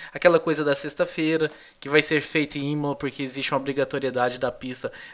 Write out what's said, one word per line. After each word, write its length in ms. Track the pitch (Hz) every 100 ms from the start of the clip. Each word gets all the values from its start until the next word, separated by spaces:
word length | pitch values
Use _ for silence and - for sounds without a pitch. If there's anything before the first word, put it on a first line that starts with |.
| -
aquela 280 | 147 175 165
coisa 240 | 165 151
da 100 | 147
sexta-feira, 760 | 139 151 - 170 - 156 160 151 - - -
que 100 | 139
vai 140 | 151
ser 180 | 151 151
feita 380 | - 160 143 147
em 140 | 139
Imola, 240 | 151 147 139
porque 260 | 139 -
existe 320 | 135 135 131
uma 60 | 139
obrigatoriedade 760 | 135 139 135 143 135 120 123 123
da 120 | 131
pista, 420 | - 131 127 110 - -